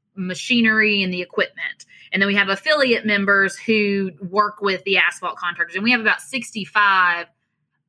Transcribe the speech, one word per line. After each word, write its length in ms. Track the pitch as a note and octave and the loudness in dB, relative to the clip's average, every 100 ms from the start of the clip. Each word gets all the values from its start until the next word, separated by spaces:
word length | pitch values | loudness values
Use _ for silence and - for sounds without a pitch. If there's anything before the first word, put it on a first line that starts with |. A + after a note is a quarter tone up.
| _ G3 | _ -10
machinery 880 | F#3 F3+ - A#3+ A3+ A3 G#3+ G3+ | -8 -6 0 2 4 4 2 2
and 100 | F#3 | -2
the 80 | F3+ | -4
equipment. 640 | F3+ - F#3 - D#3+ - - - - | -6 -4 -4 -4 -12 -12 -20 -20 -8
And 100 | F#3+ | -2
then 60 | G3+ | 0
we 80 | G3+ | 2
have 140 | F#3+ | 0
affiliate 560 | G3 D#4 D4+ C4 A3+ G#3+ | 0 0 2 4 2 2
members 520 | G3+ G3+ G3 F#3+ - | 0 2 4 2 -2
who 540 | - A3 G#3 G3 F#3+ D#3+ | 0 0 2 0 -2 -6
work 420 | F#3+ G3 G#3 - | -6 0 0 0
with 220 | G3+ F#3 G3 | -4 -2 0
the 120 | F#3 | 2
asphalt 380 | E3+ F3 F3 - | 2 0 -8 -6
contractors. 380 | F3 F3 E3+ F3+ | -8 -4 -6 -2
And 80 | |
we 80 | A3 | 0
have 100 | B3 | 0
about 200 | G#3+ F#3 | 0 -2
sixty-five 1080 | - C4 - A3 F3+ G#3+ G3+ F#3+ F3+ F3 E3+ _ _ _ _ _ | -4 -10 -8 -10 -4 0 2 4 2 0 -6 _ _ _ _ _